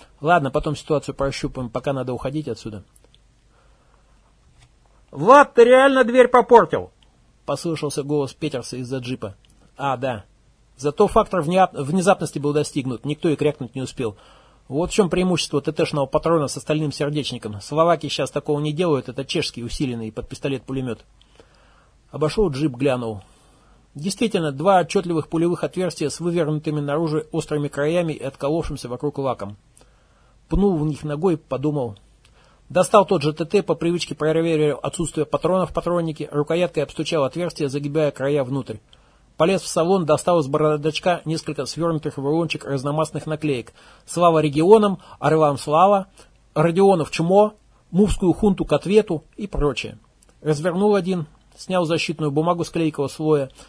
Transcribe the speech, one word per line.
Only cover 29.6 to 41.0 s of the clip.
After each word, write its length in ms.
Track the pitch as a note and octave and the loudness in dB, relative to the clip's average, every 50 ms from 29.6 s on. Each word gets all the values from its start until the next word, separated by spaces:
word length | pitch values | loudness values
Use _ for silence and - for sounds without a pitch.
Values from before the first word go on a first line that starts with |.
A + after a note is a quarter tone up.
| _ _ _ _ _ _ _ _ _ _ _ _ _ _ _ _ _ - | _ _ _ _ _ _ _ _ _ _ _ _ _ _ _ _ _ -2
Пнул 280 | D#3+ F3 G3+ G3+ F3+ | 0 2 2 2 2
в 80 | D3+ D3+ | 0 0
них 180 | D#3 C#3 - - | -2 -4 -4 -6
ногой, 340 | D3+ D3 D3 F3 F#3+ E3 | -8 -4 -2 0 0 0
подумал. 580 | D3+ - - C3 C3 C3+ D3+ D3 D3 B2 A2+ G2 - _ _ _ _ _ _ _ _ _ _ _ _ _ - | -2 -4 -6 -4 -2 -2 -2 -2 -2 -4 -6 -8 -14 _ _ _ _ _ _ _ _ _ _ _ _ _ -2
Достал 360 | C3 F3+ F3+ - - G#3 F#3+ | 0 0 2 4 6 4 6
тот 160 | - G3 D#3+ | 4 2 0
же 120 | C3+ D#3 D3+ | 0 -2 -2
Т 120 | - E3 | -4 -4
Т, 160 | D#3 - G3+ | -2 0 0
по 140 | - - D#3 | 0 0 -2
привычке 400 | - D#3+ E3+ F3 E3+ - - - | 0 0 -2 -2 -2 -4 -6 -6
проверил 640 | - D3+ D#3 D#3 D#3+ E3 E3+ D#3+ D3+ D3+ D3 C3+ A#2 | -2 0 0 0 2 0 0 2 2 2 0 0 -2
отсутствие 460 | - C#3 - - E3 - - D#3 D3 | -6 -6 -6 -4 -6 -4 -2 -4 -2
патронов 420 | - - C#3+ - E3 F#3 F#3 F3 - | 0 -2 0 0 2 0 0 0 -2
в 40 | - | -4
патроннике, 540 | E3+ - F3 F3 F3 E3 D#3+ D3 - D3 - | -4 -2 -2 -2 -2 -2 -4 -6 -8 -8 -4
рукояткой 520 | - D3 D3 - D#3+ F3 F3+ E3+ - D#3+ C#3 | -2 -2 0 0 0 0 0 0 -2 -2 -4
обстучал 400 | - - - D3 - E3 D#3 C3+ | -4 -4 -6 -4 -2 0 0 0
отверстие, 460 | C3 - E3 F3 D#3+ - - D3+ C3+ | -2 -2 -4 -6 -6 -4 -4 -6 -4
загибая 400 | C3 D3 C#3+ C#3+ C#3+ D#3+ D3+ C#3+ | -4 -6 -6 -4 -2 0 0 0
края 340 | - - C3+ C#3 D3 C#3+ C3 | -2 -2 -2 0 0 0 -2
внутрь. 340 | B2 C#3 C#3 A#2+ - A2 G#2 _ _ _ _ _ _ _ _ _ _ _ | -2 -4 -6 -6 -8 -10 -14 _ _ _ _ _ _ _ _ _ _ _
Полез 240 | - D#3 F3 G3 F3+ | 0 2 2 2 0
в 60 | - | -2
салон, 380 | - - F3 D#3+ F3 G3 F#3+ E3 | -2 -2 0 2 2 2 2 2
достал 340 | D3+ D3+ - - F#3 F3 E3+ | 2 2 2 2 2 2 2
из 80 | C#3+ | 2
бардачка 760 | C3 C#3+ D3+ D3+ D3+ D3+ D3+ C#3+ D#3 D3+ - | 0 0 2 2 2 0 0 -2 -4 -4 -2